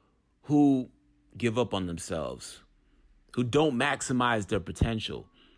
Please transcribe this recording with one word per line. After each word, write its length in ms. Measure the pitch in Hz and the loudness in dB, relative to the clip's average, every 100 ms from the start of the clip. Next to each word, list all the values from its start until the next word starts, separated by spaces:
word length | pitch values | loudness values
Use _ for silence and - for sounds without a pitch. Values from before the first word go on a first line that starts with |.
| _ _ _ _ | _ _ _ _
who 460 | - 147 143 135 123 _ _ _ _ 98 | 0 4 6 4 0 _ _ _ _ -4
give 200 | 117 113 | -2 0
up 160 | 110 | 0
on 140 | 98 92 | -2 -4
themselves, 760 | 82 - 85 67 64 - - _ _ _ _ _ _ _ | -6 -6 -6 -6 -10 -16 -20 _ _ _ _ _ _ _
who 100 | - | -4
don't 320 | 123 143 156 120 | 0 4 2 2
maximize 720 | 143 135 - 127 123 113 92 | -2 -2 -2 0 2 0 0
their 120 | 104 | -2
potential. 680 | 85 - 117 110 - 60 - _ _ | -2 -2 0 0 -6 -10 -14 _ _